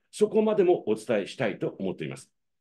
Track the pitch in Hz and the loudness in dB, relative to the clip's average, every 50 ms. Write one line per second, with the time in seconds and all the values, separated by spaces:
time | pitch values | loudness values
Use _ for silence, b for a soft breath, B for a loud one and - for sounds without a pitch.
0 | _ _ - - 208 208 170 220 214 220 208 208 185 175 175 - - 107 107 107 | _ _ -4 0 0 2 2 2 2 2 4 4 4 4 4 2 2 -2 -2 -2
1 | - - 113 104 90 - - - 127 104 87 - - - - - 95 92 90 - | -2 -2 -2 -2 -2 -4 -6 -4 -4 -4 -4 -4 -6 -8 -6 -6 -6 -6 -6 -6
2 | 80 69 67 - - _ _ _ _ _ _ _ | -8 -10 -10 -12 -16 _ _ _ _ _ _ _